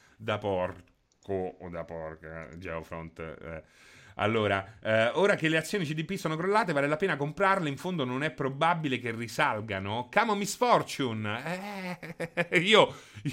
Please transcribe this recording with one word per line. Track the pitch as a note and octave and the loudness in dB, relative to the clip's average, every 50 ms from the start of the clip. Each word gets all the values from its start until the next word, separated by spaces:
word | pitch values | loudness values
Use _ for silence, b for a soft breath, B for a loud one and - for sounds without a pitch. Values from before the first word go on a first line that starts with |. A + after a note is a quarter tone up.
| b b b | b b b
da | - A2 A2 G#2+ G2+ | -8 -4 -2 -2 0
porco | G#2 G2+ G2 F2+ F2+ F2+ F#2 F2+ - - _ _ _ _ _ _ _ - G2 | 0 0 0 0 0 -2 -4 -8 -16 -20 _ _ _ _ _ _ _ -4 -4
o | F#2+ F#2 F2+ - - F2 F2+ | -2 -2 -4 -6 -10 -12 -10
da | E2+ E2+ E2 | -8 -8 -8
porca", | D#2+ E2+ E2 D#2+ D#2 D#2+ D#2+ D#2+ D#2 D#2+ E2 D#2+ B1 C#2+ | -8 -8 -8 -8 -8 -10 -12 -12 -12 -12 -12 -12 -12 -14
Geofront, | E2+ F2+ F2+ E2 E2 D#2+ - E2+ E2 E2 E2 - - | -12 -8 -6 -6 -6 -6 -8 -8 -10 -10 -10 -10 -10
eh. | E2 D#2+ D2 - - D#2+ E2 D#2 b b b b b b b b b b b | -10 -10 -10 -12 -12 -12 -12 -12 b b b b b b b b b b b
Allora, | - G2 G#2+ A2+ A2+ G#2+ G2+ G2 G2 F#2+ - - - | -2 0 2 2 2 4 4 2 2 0 -4 -10 -6
eh, | - A2 A2 A2 A2 A#2+ A2 | -2 2 4 4 4 4 4
"Ora | D3+ F#3 G#3 G3 | 4 4 4 4
che | C3+ D#3 D#3+ | 2 2 2
le | D#3 | 0
azioni | D#3+ D#3+ - - G#3 F3 | 0 0 0 -2 -2 -2
C | C#3 D#3 | -2 -2
D | D#3 D#3+ | -4 -4
P | - G3 | -4 -6
sono | F#3+ - E3 D#3 | -4 -4 -2 -2
crollate, | D#3 F3 F#3+ G3+ G#3+ - F3 D#3 | -2 0 2 2 2 2 2 2
vale | C#3 C#3 | 2 2
la | C#3+ D3+ | 2 2
pena | D3+ G3 F#3+ D#3+ | 2 0 0 0
comprarle, | C3+ C#3+ C#3+ - - G3 F#3+ G3 G3 F3 D3 | 0 -2 -4 0 2 4 4 4 4 2 0
in | C#3 | -2
fondo | B2 - F3+ F#3 E3 C3 | -4 -4 -4 -2 -2 -2
non | B2 B2 C3 D3 | -2 -2 -2 -2
è | D#3 | -2
probabile | D#3 - C#3+ C3 C3 C#3 D#3+ E3 F3 E3 D#3 D3 B2+ A#2 | -2 -2 -4 -4 0 2 2 2 2 2 0 -2 -2 -2
che | A#2 A#2+ A2+ | -2 -4 -4
risalgano". | A2+ A#2+ A2 - - D3+ C#3+ A#2 G#2+ G#2+ A2+ G2+ F#2+ G2 G2 G#2+ A#2 B2 - | -4 -6 -6 0 0 2 2 2 -2 -4 -4 -4 -4 -2 -2 -4 -4 -4 0
Camo | - G3+ A3 A#3 G#3 | 2 2 2 4 2
Miss | G3+ G3+ - - | 0 0 -2 -2
Fortune, | - B3 B3 A3 D#3+ C#3+ - - - C#3 B2 A2+ A2 G#2+ G#2 G#2 A#2 C3+ D#3 F3 F#3 G3 G#3 G3+ G3 F#3 F3+ F3+ - - D#3 E3 - E3 E3 - E3+ E3+ E3+ | 0 2 4 4 4 4 0 -2 -2 -2 -2 -2 -2 -4 -4 -4 -4 -4 -6 -8 -8 -8 -10 -10 -8 -8 -8 -8 -8 -10 -12 -10 -8 -10 -6 -2 -2 -2 2
eh, | - F3 | 2 2
<laughs> | |
io, | E3 G3 A3 G3+ D3 B2 B B B B B B B D3 | 6 8 8 8 8 6 B B B B B B B -6